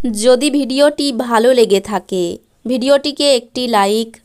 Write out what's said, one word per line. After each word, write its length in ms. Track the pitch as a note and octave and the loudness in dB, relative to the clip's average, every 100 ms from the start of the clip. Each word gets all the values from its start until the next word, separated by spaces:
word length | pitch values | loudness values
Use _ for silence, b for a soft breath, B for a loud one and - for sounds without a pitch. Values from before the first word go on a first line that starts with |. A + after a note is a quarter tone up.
| B3 G#3 | -4 0
যদি 320 | A#3 B3 D4 | 2 2 2
ভিডিওটি 560 | C#4+ B3+ C4 D4 D4 C#4+ A#3 | -2 -2 2 0 0 -4 -4
ভালো 320 | B3 A#3 A#3 | -2 2 2
লেগে 280 | B3+ A3 G3 | 2 2 0
থাকে, 440 | G3 G3+ - F#3+ E3+ - _ _ A3+ | -2 -8 -6 -6 -6 -8 _ _ -6
ভিডিওটিকে 600 | B3+ C4 C#4 D4 C#4+ C#4+ B3+ | -4 2 0 0 -2 0 0
একটি 260 | A#3+ B3+ B3 | -2 -8 -2
লাইক 400 | G#3+ G3 G#3+ A3+ - | 0 2 0 -4 -12